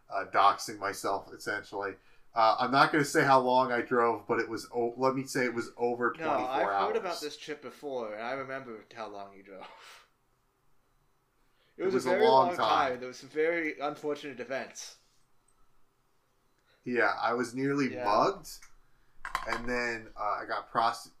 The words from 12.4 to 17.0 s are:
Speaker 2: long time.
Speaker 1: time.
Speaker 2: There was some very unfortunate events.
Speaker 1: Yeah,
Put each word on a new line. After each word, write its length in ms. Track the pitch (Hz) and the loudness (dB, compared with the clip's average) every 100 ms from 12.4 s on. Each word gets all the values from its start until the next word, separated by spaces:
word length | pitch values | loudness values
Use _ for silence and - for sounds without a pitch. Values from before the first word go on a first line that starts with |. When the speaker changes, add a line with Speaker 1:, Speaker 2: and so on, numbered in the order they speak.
| 131 | 6
Speaker 2:
long 80 | - | 2
time. 340 | 113 151 143 | 2 4 2
Speaker 1:
time. 100 | 123 | -2
Speaker 2:
There 80 | 127 | -8
was 80 | 123 | -14
some 120 | 135 | -10
very 480 | 147 156 170 160 139 | 0 0 2 -2 -4
unfortunate 600 | 143 147 151 147 147 123 | -6 -6 -6 -6 -6 -10
events. 580 | 120 131 110 - - - _ _ _ _ _ _ - _ - _ _ _ _ _ _ _ _ _ | -8 -6 -8 -12 -16 -18 _ _ _ _ _ _ -20 _ -20 _ _ _ _ _ _ _ _ _
Speaker 1:
Yeah, 280 | 123 120 | -4 2